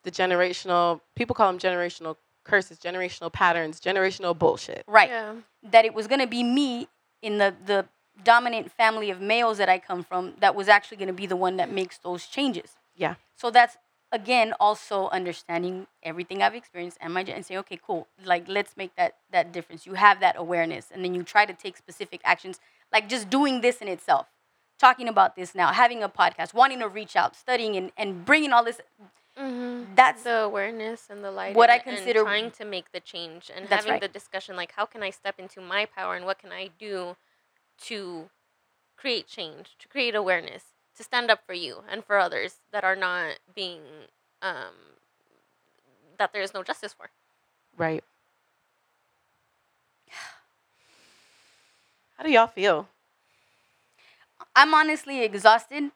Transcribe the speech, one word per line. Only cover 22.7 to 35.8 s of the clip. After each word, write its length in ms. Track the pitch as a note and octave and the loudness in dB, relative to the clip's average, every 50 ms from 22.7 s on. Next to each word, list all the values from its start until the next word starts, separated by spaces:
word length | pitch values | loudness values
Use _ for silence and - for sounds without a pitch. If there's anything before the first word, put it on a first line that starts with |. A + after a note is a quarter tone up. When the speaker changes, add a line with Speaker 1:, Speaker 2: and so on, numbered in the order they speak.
| _ _ _ _ - | _ _ _ _ -2
Speaker 2:
like 160 | G#3+ G#3 G3+ | -2 0 0
just 200 | B3 B3 G#3 F#3 | -6 -6 -2 0
doing 300 | B3+ C4+ D4 C#4 C4 B3 | 2 2 2 2 0 2
this 160 | A3 B3 A#3+ - | 0 0 0 0
in 60 | G#3+ G3+ | -8 -10
itself, 380 | F3+ D#3 - - D#3 C3 - _ _ _ _ _ _ _ _ _ _ _ | -10 -8 0 0 0 0 0 _ _ _ _ _ _ _ _ _ _ _
talking 300 | - B3+ B3 B3+ B3 A#3 | 6 6 6 4 -4 0
about 260 | A3 G3 F#3+ F3 - | 2 4 2 2 0
this 180 | F#3 F3+ - - | -8 -14 -10 -2
now, 180 | F#3+ F3 - F#3 | 0 0 2 4
having 280 | G#3+ B3 A#3+ A#3+ A#3 G#3 | 4 4 4 4 -2 -8
a 40 | |
podcast, 460 | G3+ _ - C4 - - - E3 F3 - | -6 _ 2 2 2 2 -4 -10 -4 4
wanting 260 | A#3 B3+ C4+ C4 B3+ | 4 4 4 4 -4
to 80 | A3+ | -8
reach 280 | G#3 F#3+ G#3+ G#3+ - - | -8 -8 -10 -14 -2 0
out, 180 | F#3+ - - - | 0 0 0 -4
studying, 400 | - _ - B3+ A#3 A#3 G#3+ G3+ | -8 _ -2 -2 -2 0 -2 -4
and, 160 | F#3+ F#3 F#3+ _ | -4 -6 -8 _
and 260 | - G#3+ G3 F#3+ F3 F3 | -8 -8 -8 -8 -8 2
bringing 300 | A3 C#4+ D#4 D4+ C#4+ B3 | 2 2 2 4 4 4
all 100 | A#3+ A#3 | 4 2
this. 160 | A3+ A#3 - - _ _ _ G#3 F#3+ _ _ _ _ _ | 2 -8 -10 -18 _ _ _ -20 _ _ _ _ _ _
Speaker 3:
Mm-hmm. 580 | C4 C#4 C4+ B3 B3 B3 B3 A#3+ A#3+ A#3+ G3 F#3+ | -12 -10 -10 -8 -8 -8 -10 -10 -12 -14 2 4
Speaker 2:
That's 280 | B3+ C4 - B3 A3 A#3 | 4 4 4 2 -2 -4
Speaker 3:
The 200 | A#3+ A#3 A3+ A3 | -2 -2 0 -2
awareness 680 | G#3 G#3+ G3+ G3 A3 A#3 A3 G#3+ A3 A#3 A3+ - _ | -2 -4 -6 -6 -6 -8 -10 -10 -10 -10 -12 -16 _
and 120 | G3+ G3+ | -18 -14
the 80 | G3+ G3 | -14 -12
light 260 | G3 G3 F#3+ G3 G3+ | -10 -10 -10 2 8
Speaker 2:
what 120 | A3+ A#3 A#3+ | 8 8 8
Speaker 3:
and, 120 | A#3+ B3 | 8 4
Speaker 2:
I 20 | A#3+ | 2
consider 360 | B3+ B3 G3+ F#3 A#3+ A3 A3 | -6 -10 -6 -4 0 2 2
Speaker 3:
and 80 | G#3+ G#3+ | 2 2
trying 220 | G3+ G#3+ A3+ A#3 | 0 -2 -2 -4
to 120 | - - A3 | -12 -14 -14
make 300 | G#3 G3+ F3+ F3 _ - | -10 -10 -10 -12 _ -18
the 80 | F3+ | -18
change 500 | _ - - F3 E3+ E3 D#3+ F3 - - - | _ -14 -14 -14 -14 -14 -16 -20 -20 -20 -18
and 140 | F#3 F#3+ | -18 -4
Speaker 2:
That's 160 | G3 G3+ G#3 G#3+ | -2 -2 -2 0
Speaker 3:
having 80 | G#3+ - - | -2 -4 -4
Speaker 2:
right. 20 | |
Speaker 3:
the 60 | G3 | -4
discussion, 480 | F#3+ - G3+ - _ - F#3+ - - F#3+ | -10 -12 -16 -18 _ -12 -12 -12 -10 -12
like, 160 | F3+ F3 - | -12 -12 -10
how 140 | - G3 G#3+ | -6 -8 -8
can 180 | - _ A#3 G3+ | -8 _ -10 -10
I 60 | F#3+ | -10
step 300 | - _ _ G3 G3 - | -10 _ _ -10 -10 -10
into 200 | F#3 G3 - G3 | -20 -20 -20 -20
my 260 | F#3 F3 F#3 G3+ | -12 -6 -4 -4